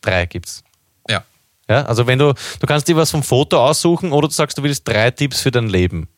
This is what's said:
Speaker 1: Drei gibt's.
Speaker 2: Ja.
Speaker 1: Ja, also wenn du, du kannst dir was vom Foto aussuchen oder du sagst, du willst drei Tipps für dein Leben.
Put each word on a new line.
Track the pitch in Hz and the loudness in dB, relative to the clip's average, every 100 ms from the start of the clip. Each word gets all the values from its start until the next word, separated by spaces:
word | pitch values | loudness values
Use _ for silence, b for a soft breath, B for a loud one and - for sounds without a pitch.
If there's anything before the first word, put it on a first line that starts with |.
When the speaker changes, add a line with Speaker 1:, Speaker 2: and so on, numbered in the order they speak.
Speaker 1:
Drei | - 92 87 | 0 -2 -2
gibt's. | 85 - - _ _ _ _ - | -6 -12 -18 _ _ _ _ -6
Speaker 2:
Ja. | 104 - _ _ _ _ | -6 -6 _ _ _ _
Speaker 1:
Ja, | 113 143 | 0 0
also | 113 123 | 0 2
wenn | 127 | 4
du, | 143 135 B B | 2 2 B B
du | - | -2
kannst | 147 143 | 0 2
dir | 160 | 2
was | 165 | 2
vom | 156 | 0
Foto | 139 127 151 165 | 0 0 2 4
aussuchen | 127 156 175 170 185 | 4 2 0 0 0
oder | 147 151 | 0 0
du | |
sagst, | - 151 - | -2 -4 -2
du | |
willst | 143 143 - | -4 -4 -2
drei | 104 117 | 0 0
Tipps | - 143 - | 0 -4 -2
für | - | 0
dein | 123 113 | 0 0
Leben. | 92 90 87 80 | 0 0 -2 -10